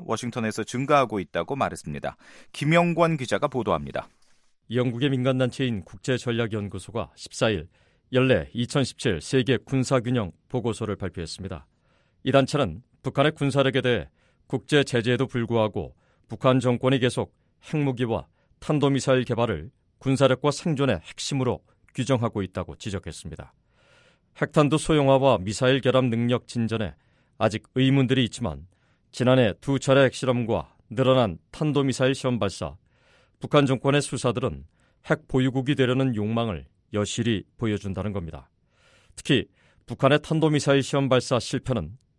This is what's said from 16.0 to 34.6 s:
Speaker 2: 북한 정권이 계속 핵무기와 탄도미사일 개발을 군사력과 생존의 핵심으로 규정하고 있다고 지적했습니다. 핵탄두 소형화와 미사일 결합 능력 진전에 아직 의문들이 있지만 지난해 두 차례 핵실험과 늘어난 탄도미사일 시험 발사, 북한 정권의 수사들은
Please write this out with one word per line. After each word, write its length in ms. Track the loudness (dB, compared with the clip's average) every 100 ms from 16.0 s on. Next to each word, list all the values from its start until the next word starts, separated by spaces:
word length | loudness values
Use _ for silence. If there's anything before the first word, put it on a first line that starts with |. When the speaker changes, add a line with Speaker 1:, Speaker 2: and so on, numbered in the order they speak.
| _ _ -16
Speaker 2:
북한 320 | -2 2 4
정권이 380 | 2 2 2 2
계속 360 | 0 -2 -6 _ _ _ -8
핵무기와 540 | -4 -2 -2 -2 -4 -6 _ _ _
탄도미사일 640 | -2 0 2 2 2 2
개발을 480 | 2 -2 -2 -2 -8 _ _ _
군사력과 540 | -2 4 4 4 0
생존의 480 | 0 -2 0 0 0
핵심으로 600 | -4 -12 -6 -2 -2 -2 _ _ _ -6
규정하고 480 | 0 0 0 -2
있다고 320 | -6 -6 -8 -10
지적했습니다. 800 | -8 -8 -8 -14 -14 -14 -18 _ _ _ _ _ _ _ _ -8
핵탄두 380 | -2 2 4 2
소형화와 600 | 2 2 4 6 6 2
미사일 420 | 0 0 2 2
결합 240 | 2 2 2
능력 420 | 0 0 -2 -4
진전에 460 | -4 -2 -2 -6 -8 _ _ _ -2
아직 240 | -2 -2 -6
의문들이 500 | 0 4 4 4 2 0
있지만 420 | -2 -6 -8 -14 _ _ _ _
지난해 420 | 0 4 6 4 0
두 180 | -2 -2
차례 240 | 4 6
핵실험과 720 | 4 2 -2 -2 0 -4 -4 _ -10
늘어난 480 | 0 4 4 2 -2 _
탄도미사일 640 | -6 -2 0 0 0 0
시험 240 | 0 -2 -2
발사, 380 | -2 -4 -10 -12 _ _ _ _ _ _
북한 260 | 0 2 4
정권의 380 | 2 2 0
수사들은 640 | 0 -2 -2 -2 -4 -6